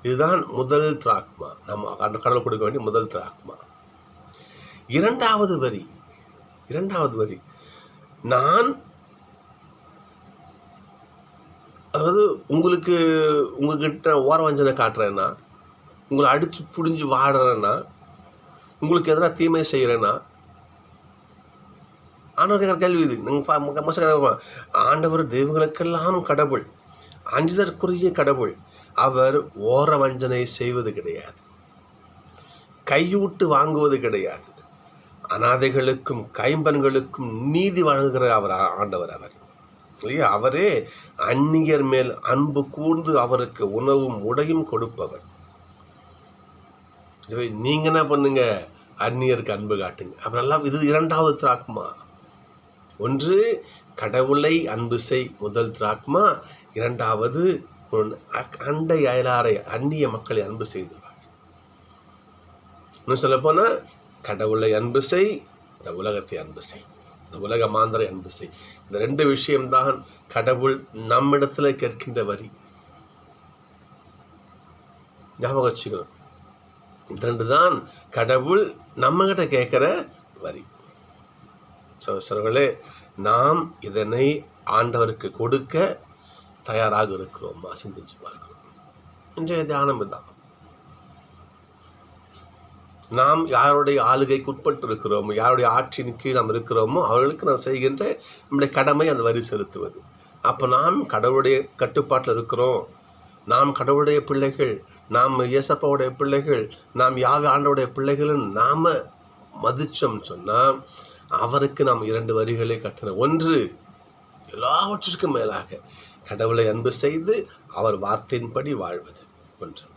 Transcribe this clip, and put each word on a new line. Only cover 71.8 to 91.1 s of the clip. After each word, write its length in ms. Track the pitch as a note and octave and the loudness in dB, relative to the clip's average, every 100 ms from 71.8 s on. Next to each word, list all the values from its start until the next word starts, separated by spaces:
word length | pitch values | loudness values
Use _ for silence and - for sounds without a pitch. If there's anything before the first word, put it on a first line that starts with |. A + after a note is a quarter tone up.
| A#2+ A2+ - A#2 G#2 | -6 -6 -8 -4 -4
வரி. 220 | G2+ A2+ - - - - - - - - - - _ _ _ _ - - - - - _ - - - _ - _ _ - - | -6 -10 -20 -20 -20 -20 -20 -20 -20 -20 -20 -20 _ _ _ _ -20 -20 -20 -20 -20 _ -20 -20 -20 _ -20 _ _ -20 -8
ஞாபகம் 280 | B2 C3+ B2 | -2 0 0
வச்சுக்கணும். 460 | A2 A2 G2 - - - - - - _ _ - - - | -2 -8 -8 -10 -20 -20 -20 -20 -20 _ _ -20 -20 -18
இந்த 160 | F#2+ A#2 | -6 -4
ரெண்டு 180 | A2+ A2+ | -4 2
தான் 280 | C#3+ F3 D3 - - - | 4 4 2 -8 -20 -10
கடவுள் 540 | A#2+ A2+ C3 C#3 G3 G#3 - - - | -4 2 2 2 2 0 -6 -18 0
நம்மகிட்ட 460 | C3 E3+ F#3+ F#3 D3 | 0 2 2 0 0
கேட்கிற 380 | C3 A#2+ C#3+ D3 F4 - - _ - | 0 2 2 2 0 -6 -18 _ -16
வரி. 220 | - F3+ - - - - - - - _ - - - - - - | -14 -14 -20 -20 -20 -20 -20 -20 -20 _ -20 -20 -20 -20 -20 -14
சகோதரர்களே, 680 | - G2 - G#2 G#2+ B2+ C3+ - - - - - | -8 -8 -4 -4 0 2 0 -2 -16 -20 -20 -6
நாம் 420 | G2+ A#2 C#3 E3 E3 - | 0 2 4 2 -2 -12
இதனை 480 | G#2+ G#2 G#2+ A#2+ C#3 D3 - _ - G#2+ | -6 -4 -2 0 0 0 -8 _ -2 0
ஆண்டவருக்கு 500 | A#2+ A#2 A2 A2 - | 0 0 -2 -2 -12
கொடுக்க 440 | - A#2 C3+ C3+ D#3+ F#3+ - - _ - - - - | -6 -2 -2 -2 -2 -2 -4 -16 _ -20 -20 -20 -20
தயாராக 480 | - A2+ A2 G#2+ G#2+ | -6 -2 0 0 -2
இருக்கிறோமா? 580 | F#2+ F#2 - F2+ E2+ F2+ F2+ | -4 -10 -14 -14 -14 -16 -16
சிந்திச்சு 340 | G#2 F#2 F2+ - | -16 -18 -20 -20
பார்க்கணும். 420 | - - - - - - - - - - - - | -20 -20 -20 -20 -20 -20 -20 -20 -20 -20 -18 -10
இன்றைய 300 | E3 E3+ D3+ | -4 -4 -2
தியானம் 340 | C#3+ C#3+ A#2+ | 0 0 -2
இதுதான். 300 | G2 - - - _ _ - - - - - | -6 -10 -18 -20 _ _ -20 -20 -20 -20 -20